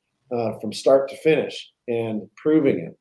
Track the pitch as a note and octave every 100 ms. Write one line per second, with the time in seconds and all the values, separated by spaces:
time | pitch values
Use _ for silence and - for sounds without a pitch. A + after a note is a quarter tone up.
0 | _ _ _ A#2+ A2 A2 A2 - D3 C3+
1 | C#3 - D#3 C#3+ G2+ - - _ - A#2
2 | A2+ G#2+ F#2+ - D3+ D#3 C3+ F2+ E2 -